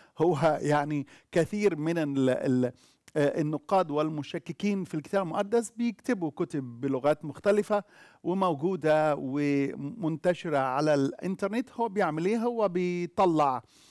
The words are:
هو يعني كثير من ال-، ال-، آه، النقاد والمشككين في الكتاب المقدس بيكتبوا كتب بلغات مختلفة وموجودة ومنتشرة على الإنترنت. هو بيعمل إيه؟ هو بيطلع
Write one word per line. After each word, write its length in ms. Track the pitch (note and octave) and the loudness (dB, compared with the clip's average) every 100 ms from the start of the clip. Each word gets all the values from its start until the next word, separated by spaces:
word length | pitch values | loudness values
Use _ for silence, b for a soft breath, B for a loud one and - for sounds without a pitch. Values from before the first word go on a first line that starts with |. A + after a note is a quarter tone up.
| B - | B 0
هو 420 | E3 D3 D#3+ D3 | 2 4 2 2
يعني 460 | C#3+ D3 D3 D3 - B B | 2 2 0 -4 -6 B B
كثير 440 | F3 D#3+ G#3 G3+ D#3 | 0 0 2 0 0
من 220 | D#3+ E3+ | -2 -2
ال-، 320 | D3 C#3 C3 | 0 2 2
ال-، 420 | B2+ C#3 B2+ B2 - b b - D#3 | 2 2 2 0 -4 b b -6 0
آه، 260 | C#3+ - | 0 0
النقاد 500 | D3+ D3+ - F#3+ E3 | -2 -4 0 0 2
والمشككين 920 | D3 D#3 D#3 C#3 E3 - D3 G3+ G3 | 0 -2 -4 -8 -10 -10 -4 -2 -2
في 100 | F3+ | -4
الكتاب 300 | D#3 - G3 | -8 -4 -2
المقدس 480 | F3 G3+ G3+ A#3 A3 | -2 -4 0 -2 -2
بيكتبوا 600 | - A#3 G3+ - G#3 D#3+ | -4 -4 -4 -4 -2 -4
كتب 500 | - F3 D3+ B2+ A#2 | -4 -4 -4 -8 -6
بلغات 440 | C3+ B2+ C#3 D3+ D3+ | -4 0 0 0 -4
مختلفة 580 | - G3+ G#3 G#3 G#3 - B B B | -2 2 2 2 -2 -2 B B B
وموجودة 920 | E3 F#3+ F#3 C#3+ F3 F3+ D#3 D#3 D#3 D3 | -4 0 0 0 -2 0 2 4 4 0
ومنتشرة 1400 | C#3 C#3+ D3 C#3 C#3 - C#3 - D#3 D#3+ F3+ F3 E3+ C#3 | -2 -2 0 2 0 -4 -10 -4 -4 0 0 -2 0 0
على 360 | C3 C3 D#3 | 0 0 2
الإنترنت. 760 | C#3+ C3+ - F3+ F#3+ G3 A3+ B3+ | 2 2 -2 -6 -4 -4 -4 -6
هو 180 | - A3+ | -4 -4
بيعمل 360 | G3 F3 D#3 F3+ | 0 0 0 0
إيه؟ 120 | A3+ | 0
هو 320 | A#3+ A#3 G3+ | -2 0 0
بيطلع 960 | F3+ F3+ F3 F3 - F#3+ D#3 C#3+ B2 - b b | 0 -2 -2 -4 2 2 4 2 0 -8 b b